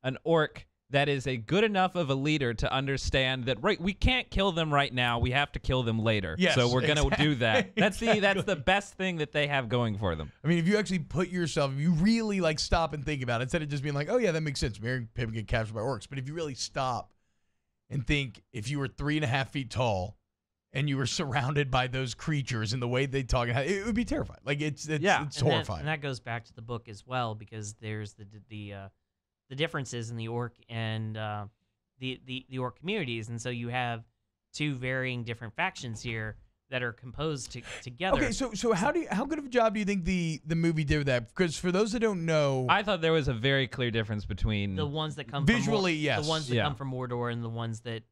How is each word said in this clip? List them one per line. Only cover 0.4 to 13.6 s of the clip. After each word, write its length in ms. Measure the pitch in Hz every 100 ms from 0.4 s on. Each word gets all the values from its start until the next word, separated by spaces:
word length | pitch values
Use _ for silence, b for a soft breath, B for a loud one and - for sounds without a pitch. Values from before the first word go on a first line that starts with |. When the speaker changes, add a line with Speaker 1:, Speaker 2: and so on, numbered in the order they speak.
| 151 - - _ _
Speaker 1:
that 180 | 139 147
is 180 | 143 135
a 100 | 131
good 280 | 107 170
enough 320 | 220 196 185 180
of 140 | 147
a 40 |
leader 400 | 135 143 156 127
to 180 | 113 -
understand 760 | 135 135 135 - 143 131 131 123
that, 140 | 113
right, 180 | 160 202
we 120 | 175
can't 380 | 190 - 254 -
kill 220 | 214 196
them 200 | 165 160
right 220 | 143 139
now. 240 | 123 123 117
We 140 | 127
have 180 | 127 143
to 60 | -
kill 240 | - 131
them 160 | 117 113
later. 380 | 110 107 95 80
Speaker 2:
Yes, 160 | 180
Speaker 1:
So 180 | 131 120
we're 100 | 127
gonna 200 | 151 151
Speaker 2:
exactly. 220 | 147 110 151
Speaker 1:
do 80 |
that. 380 | 135 117 107 190
Speaker 2:
<laughs> 40 | -
Speaker 1:
That's 220 | 214 -
the, 80 | 233 208
that's 0 | 196 196
the 40 | 190
Speaker 2:
Exactly. 20 |
Speaker 1:
best 400 | 180 135 190 -
thing 220 | - 185 170
that 160 | 147
they 160 | 151 147
have 200 | 143 120
going 300 | 123 117 101
for 160 | 104
them. 160 | 80 76 -
Speaker 2:
I 20 | 147
mean, 120 | 170
if 100 | 165
you 100 | 208
actually 220 | 208 185
put 280 | 147 135 180
yourself, 440 | 180 170 - 143
if 80 | 135
you 100 | 156
really, 500 | 160 190 226 220 202
like, 200 | 165 156
stop 340 | - 180 160
and 100 | 151
think 160 | 135 151
about 160 | 123 117
it, 20 |
instead 200 | 127 175